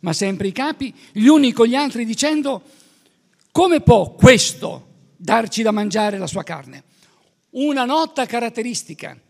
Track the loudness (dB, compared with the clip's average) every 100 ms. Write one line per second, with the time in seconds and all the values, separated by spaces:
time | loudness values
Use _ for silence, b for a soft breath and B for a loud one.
0 | -6 -4 -4 -4 -6 -4 -6 -6 -10 -14
1 | b 2 6 6 4 2 2 2 -2 -4
2 | -8 -2 -2 -2 -4 -8 b b b b
3 | b b _ _ _ 0 2 4 4 4
4 | 2 6 6 8 2 -6 -12 -12 _ _
5 | _ _ -2 -2 -2 -2 -2 -2 -2 -2
6 | -4 -4 -8 -10 -10 -14 -16 -20 _ _
7 | _ _ _ _ _ -6 -4 -2 -2 -2
8 | -2 -4 -4 -4 -6 -8 -8 -10 -12 -16
9 | -18 -18 _